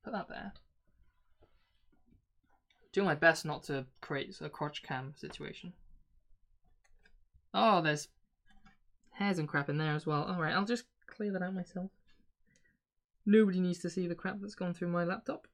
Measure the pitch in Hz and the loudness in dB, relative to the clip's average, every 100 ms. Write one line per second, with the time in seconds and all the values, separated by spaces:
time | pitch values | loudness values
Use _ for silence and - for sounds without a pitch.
0 | - 220 - - 202 - _ _ _ _ | -6 -8 -8 -10 -12 -14 _ _ _ _
1 | - _ _ _ - _ _ _ _ _ | -20 _ _ _ -20 _ _ _ _ _
2 | _ - _ _ _ _ _ _ - - | _ -20 _ _ _ _ _ _ -4 0
3 | 196 147 165 160 156 143 - 139 127 _ | 2 6 6 6 -2 -8 -6 -6 -6 _
4 | - 139 - - 151 - 147 - - 131 | -6 -6 -6 -10 -12 -6 -6 -6 -8 -8
5 | 131 151 - - 147 - 175 - - - | -8 -12 -14 -10 -12 -12 -16 -18 -20 -20
6 | - - _ - _ _ - _ _ - | -20 -20 _ -20 _ _ -20 _ _ -20
7 | - - _ - _ - 226 190 160 147 | -20 -20 _ -20 _ 4 6 6 4 0
8 | - _ _ _ - - - _ _ _ | -4 _ _ _ -20 -20 -20 _ _ _
9 | _ - 202 180 151 151 143 147 156 151 | _ -2 0 2 2 0 0 0 0 0
10 | 151 151 156 180 156 190 202 240 - _ | 0 0 0 0 0 0 0 -2 -4 _
11 | - - 208 190 180 190 180 180 190 _ | -20 -6 -4 -2 -2 -4 -6 -8 -8 _
12 | - - _ _ _ _ _ _ _ _ | -20 -20 _ _ _ _ _ _ _ _
13 | _ _ 208 214 208 185 180 175 170 180 | _ _ 6 8 8 4 0 0 -4 -4
14 | 175 170 190 196 202 - 180 175 175 175 | -4 -4 -6 -8 -10 -6 -6 -4 -2 0
15 | 170 202 - 294 - | 0 -2 -6 -10 -12